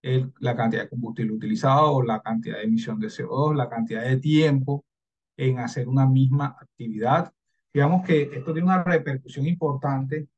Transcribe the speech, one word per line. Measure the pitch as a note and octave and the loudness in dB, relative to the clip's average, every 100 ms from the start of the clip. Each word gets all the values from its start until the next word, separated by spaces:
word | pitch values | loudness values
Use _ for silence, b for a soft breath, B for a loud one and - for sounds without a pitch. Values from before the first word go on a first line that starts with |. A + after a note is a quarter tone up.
el, | C3 C3 C3 - | 0 0 0 -4
la | B2+ A#2 | -4 0
cantidad | A2+ A2+ | 0 -2
de | G#2 | -6
combustible | A#2+ A2+ A2+ A2 | -8 -8 -4 -4
utilizado, | A2 G#2+ G#2+ C3+ C#3 D3+ C#3 | -4 -4 0 4 4 4 2
la | A#2+ A2 | 0 -2
cantidad | A2 A2+ A2+ A2 | -2 -4 -4 -6
de | A2 | 0
emisión | A2+ - G#2+ | 0 0 -6
de | A2 | -8
C | - | -8
O | - | -6
dos, | C3 D3+ D3+ | -2 0 0
la | A#2+ | -2
cantidad | A#2 A2+ A2 | -4 -6 -4
de | B2 C3 | -2 0
tiempo | D3 D#3 D#3 C#3 C3 C#3+ _ _ _ _ _ - | 2 4 4 2 0 -6 _ _ _ _ _ -4
en | C3 B2 | -2 -2
hacer | B2 - A#2+ | -4 -6 0
una | C3+ C3+ | 2 4
misma | C3 C3+ C#3+ C#3+ - | 6 4 2 -2 -8
actividad. | - _ A2+ G#2+ A#2 D3+ F3 _ _ _ _ | -20 _ -10 -2 2 2 0 _ _ _ _
Digamos | C#3+ C#3+ F3+ F#3 | 0 2 2 2
que | D#3 C#3 | 0 0
esto | - - | -6 -6
tiene | D#3+ F3+ | -2 2
una | F#3 | 2
repercusión | F3 E3 C#3+ C3+ - - C#3+ | 2 0 0 -6 -8 -4 -2
importante | F3 D#3 C3+ C#3+ C3+ C3+ D#3 D3 | 0 -2 -2 -2 -2 -4 -6 -8